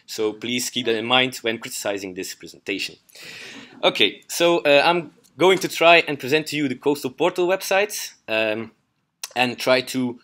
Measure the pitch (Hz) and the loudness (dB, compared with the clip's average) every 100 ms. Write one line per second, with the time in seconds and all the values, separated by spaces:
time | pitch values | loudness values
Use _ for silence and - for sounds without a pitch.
0 | - - 107 107 117 123 123 123 123 110 | -14 -4 -2 -2 -6 -6 -4 -4 -2 -2
1 | 113 127 127 127 113 113 90 - 107 101 | 2 2 0 -2 -6 -6 -8 -8 -6 -6
2 | 98 92 90 - 82 82 - 98 - 82 | -6 -10 -10 -12 -18 -16 -8 -6 -6 -12
3 | _ - - - - - - - 185 - | _ -20 -20 -18 -18 -18 -20 -2 0 2
4 | 101 - - - 170 170 147 143 147 175 | 2 0 -8 0 2 4 4 4 4 2
5 | 151 _ _ - 175 190 160 - 165 170 | -2 _ _ 0 2 2 0 2 6 6
6 | 151 143 127 151 147 147 143 123 143 143 | 6 -4 0 0 0 -4 -4 -2 -2 -2
7 | 131 127 165 170 180 190 - 190 208 - | -4 -2 -2 0 0 0 0 0 0 -4
8 | - - - 110 110 107 113 _ _ _ | -12 -14 -6 -2 -2 -4 -8 _ _ _
9 | _ _ - - 123 117 - 127 127 131 | _ _ -10 -2 -2 0 2 2 0 -4
10 | 127 120 | -4 -6